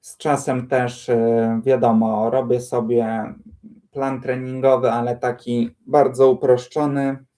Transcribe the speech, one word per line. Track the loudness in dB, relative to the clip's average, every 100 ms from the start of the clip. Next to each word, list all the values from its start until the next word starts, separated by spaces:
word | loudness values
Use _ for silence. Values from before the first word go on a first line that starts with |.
Z | -20 -8
czasem | -2 -2 -2 -4 -2
też, | -2 -2 -6 -2
y, | 0 2 2 0 -2
wiadomo, | 0 2 4 2 2 0 0
robię | -2 0 -2
sobie | -2 -4 0 0 0 -6 -8 -14 -20 -20 -20 -20 _
plan | -6 -6 -6
treningowy, | -6 -6 -6 0 2 4 2
ale | 0 -2 -2
taki | -4 -6 -4 -2 -2 _ 0
bardzo | 2 2 4 4
uproszczony. | 4 2 2 0 -4 -2 -2 -4 -6 _